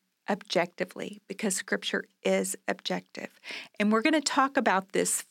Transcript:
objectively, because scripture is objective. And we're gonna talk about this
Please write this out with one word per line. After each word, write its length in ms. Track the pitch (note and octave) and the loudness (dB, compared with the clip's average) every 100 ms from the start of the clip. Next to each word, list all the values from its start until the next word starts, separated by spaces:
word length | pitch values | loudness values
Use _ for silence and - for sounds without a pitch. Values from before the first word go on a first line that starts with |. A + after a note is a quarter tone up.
| _ _ - | _ _ -4
objectively, 880 | G3 - F3+ E3+ - F#3 - - G#3 - | -4 -2 0 0 -2 -8 -8 -12 -12 -16
because 260 | G3 G#3 | -6 -2
scripture 500 | F#3+ - G3 - G3 - _ | -2 -2 -4 -2 -6 -6 _
is 340 | F#3+ F#3+ F#3+ - - | 0 0 0 -4 -6
objective. 680 | F#3+ - F3+ - - - _ - - - - | -4 -4 -6 -8 -12 -14 _ -14 -14 -12 -2
And 140 | G#3 | 2
we're 80 | A3 | 2
gonna 220 | D#4 D#4 | 4 2
talk 340 | D4+ - C4+ C4+ | 2 2 2 4
about 360 | A3+ F#3+ F#3+ | 4 2 2
this 320 | F3 F3+ - - | 0 0 0 -2